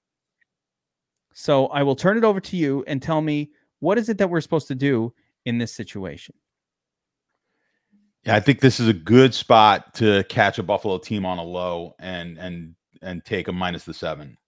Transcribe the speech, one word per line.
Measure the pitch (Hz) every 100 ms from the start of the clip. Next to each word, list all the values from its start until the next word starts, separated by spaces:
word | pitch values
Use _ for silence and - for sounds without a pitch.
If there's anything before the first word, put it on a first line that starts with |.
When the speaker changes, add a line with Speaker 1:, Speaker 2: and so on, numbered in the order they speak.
| _ _ _ _ _ _ _ _ _ _ _ _ _
Speaker 1:
So | - - 139 135
I | 143
will | 139 135
turn | 180 220
it |
over | 220 190
to | - 185
you | 147 139 -
and | 143
tell | 143 156
me, | 156 147 147 _ _ -
what | 156 214
is | 220
it | 208
that | 190
we're | 170
supposed | - 160 -
to | 131
do | 139 123 113 - _ _ -
in | 120
this | 117
situation? | - 107 101 92 - - - _ _ _ _ _ _ _ _ _ _ _ _ _ _ _ _ _ _
Speaker 2:
Yeah, | - 107
I |
think | 120 127
this | 135 117
is | 113
a |
good | 95 82 120 131 -
spot | - 113 107 95 - -
to | 110 98 98
catch | - 101 104
a |
Buffalo | 90 98 107 92
team | - 104 92
on | 90
a |
low | 85 90 90 85 85 -
and, | 92 90 85 80
and, | 90 87 82 82 _ _
and | 92 87
take | - 98 82
a |
minus | 90 90 85
the | -
seven. | 80 82 76 73 60